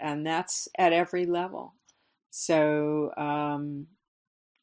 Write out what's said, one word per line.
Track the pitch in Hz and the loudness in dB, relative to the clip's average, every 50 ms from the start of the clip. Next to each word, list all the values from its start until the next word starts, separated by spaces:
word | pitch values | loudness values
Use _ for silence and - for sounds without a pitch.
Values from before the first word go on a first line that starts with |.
and | 156 151 147 151 151 | -6 -4 -4 -4 -2
that's | 160 160 170 180 - - - - - - | -2 -2 -2 0 0 -2 -2 -4 -4 0
at | - 185 170 | 2 4 6
every | 165 170 180 - - 180 180 | 6 4 2 2 -2 -2 -2
level. | 175 175 175 180 185 180 - - - - _ _ _ _ _ _ _ _ _ _ _ | 0 -2 -2 -4 -4 -8 -10 -12 -14 -16 _ _ _ _ _ _ _ _ _ _ _
So, | - - - - 165 156 151 151 151 151 147 151 151 151 147 - - | -6 -2 0 2 4 4 4 4 4 2 0 0 0 0 -2 -2 -4
um, | - 147 147 147 151 147 147 147 143 147 147 143 143 147 160 185 _ _ _ _ _ _ _ _ _ _ _ _ _ | -4 -4 -2 -2 -2 -2 -2 -2 -4 -4 -6 -8 -10 -12 -14 _ _ _ _ _ _ _ _ _ _ _ _ _ _